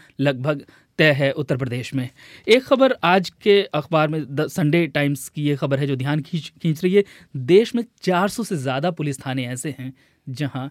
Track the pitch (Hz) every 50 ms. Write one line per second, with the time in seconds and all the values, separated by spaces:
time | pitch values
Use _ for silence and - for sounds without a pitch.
0 | - _ _ - 135 143 131 123 127 151 151 143 - _ _ _ _ _ - -
1 | 160 156 143 135 143 139 - 160 147 - 139 123 135 120 120 123 135 - - 135
2 | 127 127 _ _ - - - - - - 220 262 254 - 277 240 262 262 254 -
3 | - 170 180 196 180 - _ _ - 208 202 202 185 - - 151 147 - 165 156
4 | 156 147 160 160 143 - 143 131 147 - - 190 156 151 151 175 170 147 - 151
5 | 143 143 143 - - - - 156 147 147 143 135 160 139 139 135 147 139 139 127
6 | 127 143 147 156 143 - - 160 - - _ _ - 165 151 156 - 185 185 202
7 | 196 - - - - _ - 135 127 123 175 202 233 - - 233 233 - _ _
8 | - 180 185 175 196 208 - - 220 - 202 147 127 139 127 139 151 175 160 -
9 | - 147 135 - - 139 131 131 127 120 127 127 - 156 127 - 127 131 131 _
10 | _ _ _ _ - 139 127 120 151 127 - 131 131 147